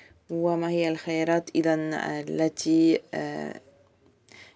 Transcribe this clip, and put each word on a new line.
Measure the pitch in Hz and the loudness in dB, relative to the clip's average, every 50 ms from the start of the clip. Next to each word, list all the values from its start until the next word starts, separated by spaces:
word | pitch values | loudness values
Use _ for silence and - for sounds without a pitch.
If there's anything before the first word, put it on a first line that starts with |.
| - - _ _ _ - | -20 -20 _ _ _ -8
وما | 170 170 170 175 170 165 170 170 | -4 -2 0 0 0 0 0 0
هي | 170 170 165 165 | 0 0 0 0
الخيارات | 160 160 - 170 165 160 160 165 170 170 170 - - | -2 -4 -4 -4 -2 0 2 2 2 0 0 0 -2
إذن | 165 160 165 160 156 156 156 156 | 0 2 2 2 2 0 -4 -4
التي، | - - 156 151 147 147 151 156 156 160 160 160 - - 156 160 165 160 165 160 - - - - | -6 -6 -6 -6 -6 -6 -6 -2 0 0 0 0 -2 0 2 4 6 6 6 4 2 0 -4 -8
آه، | 156 151 147 147 151 151 143 - - _ - _ _ _ _ _ _ _ _ _ _ _ _ - - - - _ | -6 -6 -6 -6 -8 -8 -10 -10 -14 _ -20 _ _ _ _ _ _ _ _ _ _ _ _ -20 -20 -20 -20 _